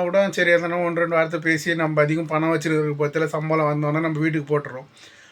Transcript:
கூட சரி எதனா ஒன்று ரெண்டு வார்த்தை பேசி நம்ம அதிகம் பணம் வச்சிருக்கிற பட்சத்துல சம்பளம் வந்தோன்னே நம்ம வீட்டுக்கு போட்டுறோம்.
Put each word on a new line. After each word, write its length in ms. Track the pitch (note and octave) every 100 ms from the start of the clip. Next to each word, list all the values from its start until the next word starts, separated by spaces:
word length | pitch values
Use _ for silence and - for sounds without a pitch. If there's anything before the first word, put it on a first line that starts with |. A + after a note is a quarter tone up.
கூட 180 | F3 F#3+ G3
சரி 180 | D#3+ F3
எதனா 280 | E3+ E3+ F3
ஒன்று 220 | E3+ E3+
ரெண்டு 140 | E3+ E3
வார்த்தை 240 | D#3+ E3
பேசி 340 | D#3+ D#3+ E3+
நம்ம 280 | E3 D#3 D3+
அதிகம் 240 | D3 D#3+ D#3
பணம் 260 | D#3 D#3+
வச்சிருக்கிற 420 | E3 D#3+ D#3 D3+
பட்சத்துல 340 | C#3+ D3 D#3+ D#3
சம்பளம் 420 | D#3 D#3 D#3+ D3+
வந்தோன்னே 320 | D3+ D3 D#3
நம்ம 160 | E3 D3+
வீட்டுக்கு 300 | D#3 D#3 C#3+
போட்டுறோம். 400 | D3 - B2+ D3 - - - -